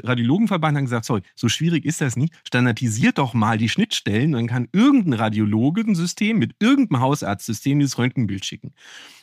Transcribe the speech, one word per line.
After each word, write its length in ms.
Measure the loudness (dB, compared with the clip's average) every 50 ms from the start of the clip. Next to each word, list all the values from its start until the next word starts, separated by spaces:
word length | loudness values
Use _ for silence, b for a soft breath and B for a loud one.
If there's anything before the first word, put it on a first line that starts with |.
| -2
Radiologenverband, 720 | -2 -2 0 0 0 2 2 2 0 0 0 0 0 0
hat 80 | 0 -2
gesagt, 220 | -2 -2 -4 -2
„Sorry, 160 | -2 -2 -4 b b b
so 120 | -4 -2
schwierig 380 | -2 0 0 0 0 0 0 -2
ist 160 | -4 -4 -2
das 160 | -2 -2 0
nicht. 160 | -2 -2 -4 b b b
Standardisiert 720 | -4 0 2 2 2 0 0 -2 -2 0 0 0 2 2
doch 160 | 0 -2 0 0
mal 240 | 0 0 0 0
die 120 | 0 0 0
Schnittstellen, 640 | 0 0 -2 -2 -2 -4 -4 -2 0 0 0 0 0
dann 140 | 0 -2
kann 200 | -2 -2 -4 -4 -2 2
irgendein 400 | 2 4 6 4 4 4 2 0
Radiologe 720 | 0 0 0 0 0 0 2 2 2 2 2 0 0 0
ein 80 | 0 0
System 420 | 0 -2 -4 -2 -2 0 0 2
mit 160 | 0 0 -2 -2 0
irgendeinem 420 | 2 4 4 4 2 2 2 2
Hausarztsystem 800 | 2 2 0 0 -2 -4 -6 -6 -6 -8 -8 -4 -2 0 2 2
dieses 180 | 2 0 0
Röntgenbild 460 | -2 -2 -2 0 -2 -2 -2 -4 -6 -8
schicken.“ 300 | -10 -12 -12 -16 -18 B B B B B B B B B B